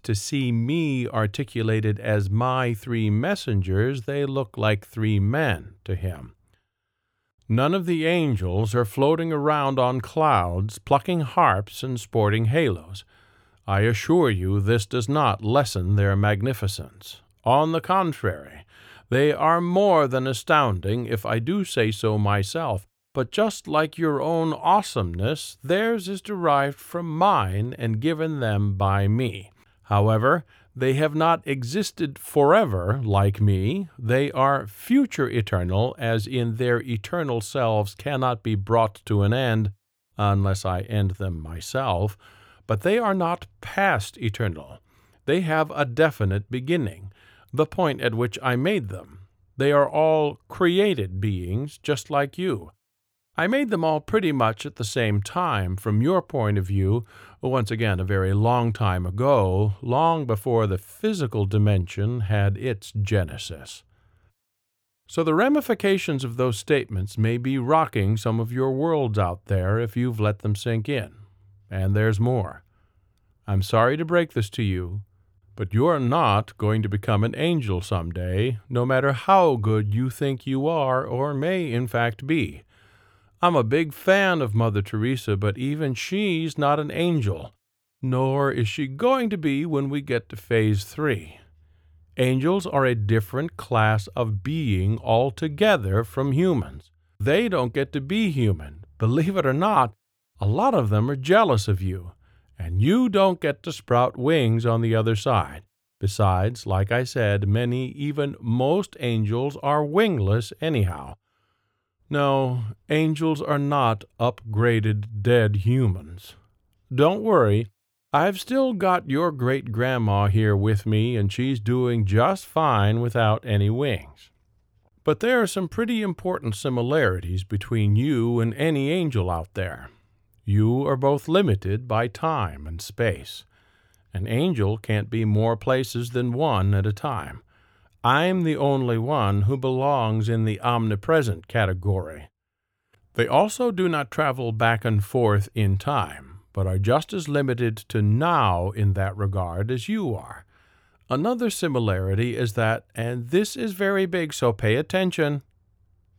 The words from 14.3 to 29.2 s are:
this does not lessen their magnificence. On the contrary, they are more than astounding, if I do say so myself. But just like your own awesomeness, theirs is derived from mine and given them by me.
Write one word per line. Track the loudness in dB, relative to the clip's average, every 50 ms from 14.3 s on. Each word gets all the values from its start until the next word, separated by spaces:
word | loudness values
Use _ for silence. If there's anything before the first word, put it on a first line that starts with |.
| 2 0 0 0 0 2
this | 2 2 2 2 0
does | -2 -4 -2 -2 0
not | 0 2 2 0 0 0 -2
lessen | 0 2 2 0 0 -2 -2 0 2 2
their | 4 4 4 2
magnificence. | 2 2 2 2 0 -2 -4 -4 -4 -4 -4 -4 -6 -10 -16 -18 -20 -20 -20 -20 -20 _ _ _ _ 0
On | 2 4 4 2 2 -2
the | -2
contrary, | -2 0 0 0 0 -2 -4 -4 -4 -4 -4 -6 -10 -18 -20 -20 -20 _ _ -20 -20 -20 -20 -20 -8 -2
they | 0 2 2 2 2
are | 2 2 2 2 2
more | 0 0 2 2 4 4 4 4 4
than | 2 0 -2 -2
astounding, | -4 -4 -4 0 2 4 4 4 2 0 -2 -2 -2 -2 -2 -2
if | -4 -4 -4 -2
I | -2 -4 -2
do | -2 -2 -2 -4 -4
say | -2 0 0 0 0
so | 0 -2 -2 0 0
myself. | 2 2 2 2 0 0 -2 -4 -4 -4 -4 -4 -6 -8 _ _ _ _ _ -6
But | -4 -4 -2 0
just | 0 0 0 -2 -6 -6
like | -2 0 0 0 -2 -2
your | -2 0 0 0 0
own | 0 0 0 0 0 -2 -2
awesomeness, | 0 2 2 4 4 2 0 -2 -2 -2 -2 -2 -2 -2 -2 -2 -4 -8 -12 -16 -8
theirs | -2 0 0 2 2 0 -2 -2 -4
is | -6 -8 -8
derived | -8 -8 -6 -2 2 2 2 2 2 0 -4 -8
from | -12 -10 -10 -8 -6 -6 0
mine | 2 2 4 4 2 2 0 -2 -2 -2 -4 -4
and | -4 -4 -2 -2 0
given | 0 -2 -2 -2 -2 -4 -4 -2
them | -2 0 0 0 0 0 0
by | 0 2 2 2 2 2 2
me. | 2 2